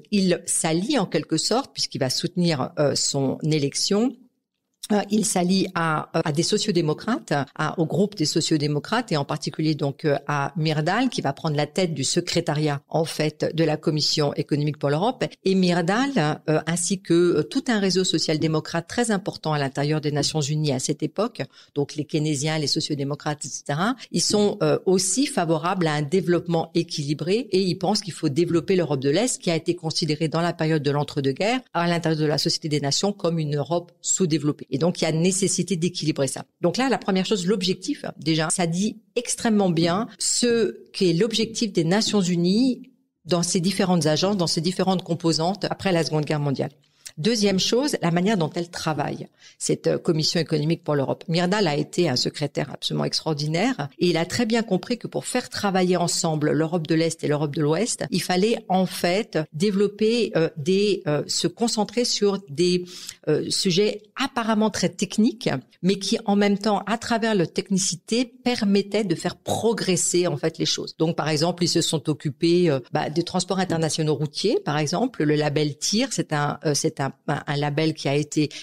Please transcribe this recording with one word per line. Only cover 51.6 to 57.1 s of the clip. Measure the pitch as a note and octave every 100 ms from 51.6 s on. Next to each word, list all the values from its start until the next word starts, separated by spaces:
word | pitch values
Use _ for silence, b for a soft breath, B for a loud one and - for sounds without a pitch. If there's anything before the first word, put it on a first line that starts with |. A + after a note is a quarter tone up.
| F#3
a | C#3+
été | D3+ - E3+
un | B2
secrétaire | - - D3 - D3
absolument | - - D3+
extraordinaire | D3 - - D3 D3+ E3 A#3 C4 C#3+ -
et | F3+
il | D#3+
a | E3+
très | - A#3+
bien | A#3
compris | A3+ F#3 - A#3+
que | -
pour | E3+ -
faire | B3 -
travailler | - G3+ F#3 F3+ F3+
ensemble | E3+ - E3+ D#3 D3
l'Europe | C#3+ D#3+ F3 D#3+
de | D#3+
l'Est | E3